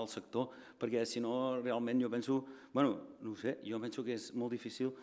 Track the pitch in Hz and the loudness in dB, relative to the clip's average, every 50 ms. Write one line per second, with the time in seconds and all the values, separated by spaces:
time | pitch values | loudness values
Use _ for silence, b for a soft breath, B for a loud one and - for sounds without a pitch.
0 | 113 107 - 110 92 - - 117 127 123 B B B B B B - 113 113 117 | -2 -2 -4 -8 -10 -2 0 0 0 0 B B B B B B -2 2 2 2
1 | 117 113 - 120 120 113 120 127 131 131 127 127 120 127 117 117 120 117 120 127 | 2 2 0 0 0 2 2 2 2 2 0 0 0 0 0 2 2 2 4 4
2 | 127 117 110 123 117 - 135 135 135 B B B B B B 127 143 131 101 - | 4 4 2 0 2 2 2 2 2 B B B B B B 6 6 6 4 2
3 | - - - - - 113 107 - - 120 139 - - 101 113 113 110 123 117 - | -4 -12 -14 -10 -8 -8 -8 -2 -2 -2 -2 -2 -4 -4 -4 -4 -4 -4 -4 -4
4 | 120 117 120 110 107 - - 123 120 120 120 117 - 117 - - 127 131 131 B | -2 -2 -2 -2 -4 -4 -4 -2 -2 0 -2 -4 -4 -8 -4 -2 -2 -2 -2 B